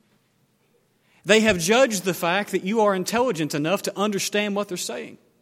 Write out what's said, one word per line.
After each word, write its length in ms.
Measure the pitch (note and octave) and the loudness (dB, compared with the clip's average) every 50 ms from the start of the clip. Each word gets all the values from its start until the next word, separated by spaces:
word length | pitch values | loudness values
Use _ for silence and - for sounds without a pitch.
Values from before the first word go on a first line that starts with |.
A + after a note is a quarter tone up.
| _ _ _ _ _ _ _ _ _ _ _ _ _ _ _ _ _ _ _ _ _ _ _ _ _ | _ _ _ _ _ _ _ _ _ _ _ _ _ _ _ _ _ _ _ _ _ _ _ _ _
They 140 | D#3+ G3+ A3 | 4 4 6
have 180 | G#3+ A3 G#3 F3 | 6 4 2 2
judged 460 | D#3+ E3+ A3 B3 C4+ B3+ A3 - - | 2 2 4 4 4 4 2 -2 -2
the 100 | F#3+ E3 | -4 -4
fact 380 | - F#3 E3+ F3 G3 G#3 - | -2 -2 0 0 0 -2 -2
that 120 | - F#3 - | -4 -4 -2
you 160 | F#3 A3 A#3 | -2 0 2
are 140 | G#3+ G#3 G3 | 2 2 2
intelligent 600 | F#3 F3+ - G3+ A#3 B3+ C4 G3+ D#3 D#3+ C#3+ - | 0 -2 -2 -2 0 0 0 0 -2 -4 -2 -2
enough 280 | D3 D3 D#3+ F#3+ G3 | -2 -2 -2 -2 -2
to 160 | - F#3 - - | -2 -6 -4 -2
understand 580 | G3 G#3+ G3+ F#3+ - - - G#3 G#3 G#3 G3 | -2 -2 -2 -4 -4 -2 -2 -2 -2 -2 -4
what 120 | G3+ G3+ G3+ | -4 -4 -6
they're 100 | F3+ F3+ | -8 -8
saying. 400 | - - A#3+ B3 A3+ - - - _ _ _ _ | -8 -10 -10 -10 -12 -14 -18 -20 _ _ _ _